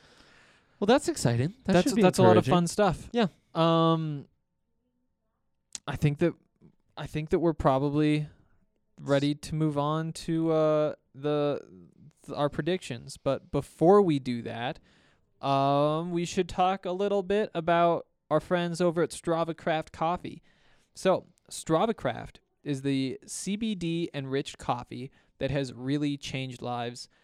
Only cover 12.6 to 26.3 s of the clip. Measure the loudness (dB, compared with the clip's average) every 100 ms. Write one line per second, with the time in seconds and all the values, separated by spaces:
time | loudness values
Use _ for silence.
12.6 | -4 -4 -6 -12 -12 -6 -4 -4 -4 -6
13.6 | -6 4 8 8 6 2 -2 -6 -6 -6
14.6 | -6 -8 _ _ _ _ _ _ -2 2
15.6 | 2 2 2 0 -2 -4 -2 -2 -2 0
16.6 | 0 0 -4 -2 0 0 0 0 0 -2
17.6 | 2 4 4 2 -4 _ _ -2 2 0
18.6 | 0 0 0 2 -2 -2 -4 -2 -2 -4
19.6 | -2 -2 -4 -4 -2 -2 -8 -16 _ _
20.6 | _ _ _ -2 0 0 -2 _ _ -14
21.6 | -2 0 0 -2 -6 -6 -12 -18 _ _
22.6 | -8 -6 -2 -2 -4 -8 -12 -10 -8 -6
23.6 | -4 -4 -4 -4 -4 -8 -4 -6 -6 -10
24.6 | -6 -6 -8 -12 -12 _ _ _ -4 -2
25.6 | -4 -6 -4 -2 -2 -4 -6